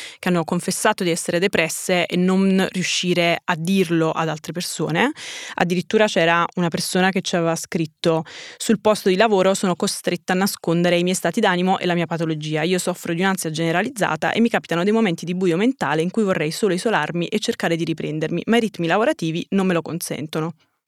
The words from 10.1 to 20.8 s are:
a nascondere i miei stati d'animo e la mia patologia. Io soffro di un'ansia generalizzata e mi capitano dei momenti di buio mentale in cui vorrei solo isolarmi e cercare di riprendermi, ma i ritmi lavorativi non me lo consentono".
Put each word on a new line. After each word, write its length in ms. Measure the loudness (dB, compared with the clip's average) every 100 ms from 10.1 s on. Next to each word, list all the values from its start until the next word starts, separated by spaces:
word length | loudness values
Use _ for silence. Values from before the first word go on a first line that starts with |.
| -4 -2
a 40 | 0
nascondere 600 | 0 -2 0 2 4 2
i 60 |
miei 120 | 2
stati 260 | 0 0 2
d'animo 380 | 2 2 2 0
e 60 |
la 100 | 0
mia 120 | 0 -2
patologia. 560 | -2 -4 -4 -4 -2
Io 160 | 0 0
soffro 340 | -2 -6 -4
di 80 | -2
un'ansia 300 | 0 -2 -4
generalizzata 840 | -2 0 0 -2 -2 -2 0 -2
e 80 | 2
mi 80 | 2
capitano 340 | 0 -2 0
dei 120 | 2
momenti 320 | 2 2 0 -4
di 80 |
buio 240 | -2 0 2
mentale 420 | 0 0 -2 0
in 100 | 0
cui 120 | 0
vorrei 280 | 0 0 -2
solo 220 | 0 0
isolarmi 540 | 0 0 0 0 -2 -2
e 120 | -2
cercare 380 | -4 -2 0 0
di 80 |
riprendermi, 600 | -2 -4 -4 -4 -4 -4 0
ma 100 | 0
i 40 |
ritmi 260 | 0 -2 0
lavorativi 600 | 2 2 0 -2 -4 -2
non 160 | 0 2
me 80 |
lo 80 | 0
consentono". 720 | -2 -8 -8 -8 -6 -4 -6 -8 _ _